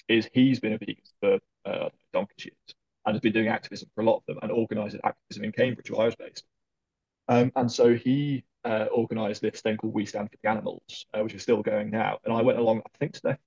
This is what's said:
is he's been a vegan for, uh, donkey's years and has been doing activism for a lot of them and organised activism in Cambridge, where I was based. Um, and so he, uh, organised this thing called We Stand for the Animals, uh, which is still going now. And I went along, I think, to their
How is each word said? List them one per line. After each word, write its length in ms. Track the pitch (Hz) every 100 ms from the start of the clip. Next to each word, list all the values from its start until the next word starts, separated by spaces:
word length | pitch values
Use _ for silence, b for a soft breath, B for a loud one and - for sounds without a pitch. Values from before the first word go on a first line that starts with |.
| -
is 220 | 113 107
he's 260 | 131 131 127
been 140 | 110
a 40 | 110
vegan 260 | 104 110 _ _
for, 180 | 101 98 - _ 98
uh, 240 | 95 - - _
donkey's 320 | - 101 - -
years 280 | - - - _ _ -
and 100 | 107
has 60 |
been 120 | 117
doing 140 | 107 110
activism 400 | 110 - 104 - -
for 60 |
a 40 | 113
lot 120 | 110
of 80 | -
them 120 | 101
and 100 | 110
organised 460 | 117 113 107 104 104
activism 420 | - - _ 101 107
in 60 |
Cambridge, 400 | 107 127 - -
where 120 | 110
I 20 | 113
was 100 | 113
based. 300 | - - - _ _ _ _ _ _ _ -
Um, 220 | 120 123 131
and 160 | 120
so 240 | - 120 120
he, 500 | 127 135 147 135 - _ 120
uh, 220 | 110 110
organised 500 | - 113 113 107 107
this 200 | 107 -
thing 160 | 110 110
called 160 | 110
We 120 | 110 104
Stand 260 | 104 104
for 60 | -
the 80 | 107
Animals, 580 | 110 98 - - - -
uh, 80 | 107
which 120 | 110 104
is 80 |
still 200 | - 110
going 280 | 107 107 107
now. 280 | 110 104 104 -
And 80 |
I 80 | 117
went 160 | 123 117
along, 220 | 117 113 -
I 40 | -
think, 140 | 143 -
to 60 |
their 160 | - -